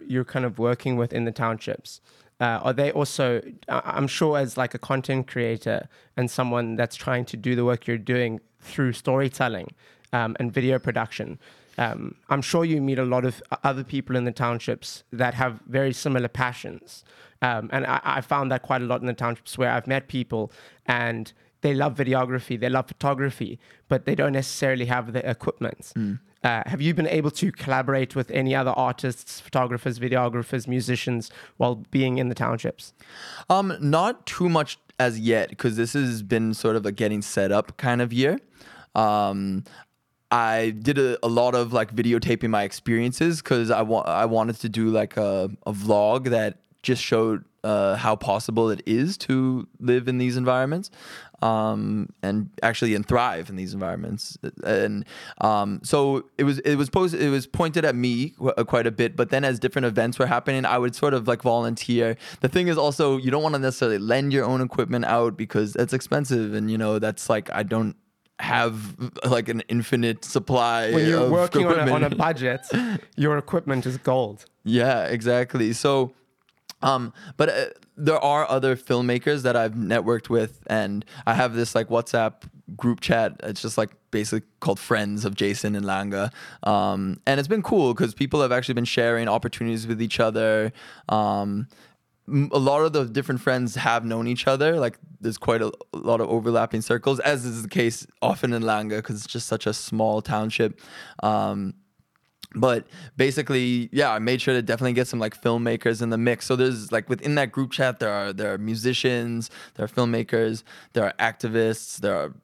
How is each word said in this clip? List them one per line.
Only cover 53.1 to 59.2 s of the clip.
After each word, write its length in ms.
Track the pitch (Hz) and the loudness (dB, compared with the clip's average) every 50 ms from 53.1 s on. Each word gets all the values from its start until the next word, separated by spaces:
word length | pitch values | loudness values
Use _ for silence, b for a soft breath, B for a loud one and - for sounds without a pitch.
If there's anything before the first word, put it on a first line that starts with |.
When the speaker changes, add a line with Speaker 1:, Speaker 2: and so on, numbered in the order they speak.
| 123 120 123 123 92 82 85 104 | 0 2 2 0 -2 -4 -8 -8
Speaker 2:
in 60 | 98 | -10
these 180 | 92 95 92 98 | -10 -8 -8 -8
environments. 640 | 98 92 90 87 85 82 85 101 107 - - - - - - - - - | -6 -6 -6 -6 -6 -6 -6 -8 -8 -8 -10 -14 -12 -12 -12 -10 -8 -4
And, 420 | - 107 101 104 107 104 101 - B B B B B B B | 0 0 2 2 0 -2 -4 -8 B B B B B B B
um, 380 | - 107 107 104 101 104 98 90 - | 2 2 4 2 2 0 -4 -6 -4
so 420 | - - 147 139 139 139 131 - - _ - | 0 2 2 4 4 2 0 -2 -4 _ 0
it 60 | 143 | 2
was, 160 | 139 139 135 | 2 2 0
it 160 | - 147 147 | 2 2 2
was 140 | 139 143 127 | 2 2 2
posed, 240 | - 190 185 180 165 | 2 2 2 2 2
it 160 | - 151 143 | 2 2 2
was 160 | 139 139 127 | 2 0 -2
pointed 400 | - - - 170 160 143 175 156 | -2 -2 0 0 0 2 2 2
at 100 | 147 123 | 2 2
me 360 | 120 123 123 120 117 131 160 | 2 2 0 0 0 -2 -4
qu-, 180 | - - - 131 | -4 -2 0 0
uh, 140 | - 113 113 | 2 2 0
quite 240 | - - 120 117 117 | 2 2 2 2 2
a 40 | |
bit, 240 | 107 107 120 117 - | 2 2 0 0 2
but 140 | - | 0